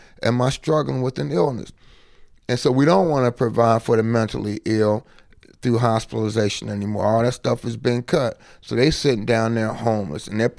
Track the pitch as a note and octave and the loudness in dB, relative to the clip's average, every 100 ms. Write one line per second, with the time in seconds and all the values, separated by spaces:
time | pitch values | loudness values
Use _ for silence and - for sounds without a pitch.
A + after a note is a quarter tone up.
0 | - - A2+ B2 B2+ - - D#3 C3+ C3 | -20 -4 0 2 0 -2 0 0 0 -2
1 | B2+ - D3 E3 D#3 A#2+ - - - - | -4 -4 -2 0 0 -2 -10 -18 -20 -20
2 | - - - - - B2 B2 C3 D3 F#3+ | -20 -20 -20 -14 -4 0 2 4 4 4
3 | F3 C#3 B2 - A#2+ A2+ A2+ A2+ - A2+ | 2 2 0 0 0 4 4 4 2 0
4 | A2 A#2 A2 A#2+ G#2 G#2 - G#2+ G#2+ A2 | 2 0 0 -4 -6 -6 -2 2 2 0
5 | - - - - - - B2 A#2 A#2+ A2+ | -4 -20 -20 -20 -20 -6 0 2 2 0
6 | - A2+ A2 A2 G#2 - A2 G2+ G2+ G#2 | -2 -4 -2 0 -2 -2 -8 -6 -4 -2
7 | G2+ A2+ A#2+ - - A#2 A#2 A2+ B2 A#2+ | 0 2 0 -2 -4 -4 -4 -4 -2 -2
8 | - E3 A#2+ - - - - A2+ D3 D3+ | 0 0 0 -6 -16 -20 -4 2 2 2
9 | C#3+ A2+ A2 A2+ A2+ A#2 A2 A2+ A2+ G#2+ | 0 0 0 0 0 0 -2 -2 -2 -2
10 | F#2 D2+ - G#2+ B2 | -4 -8 -6 -2 -2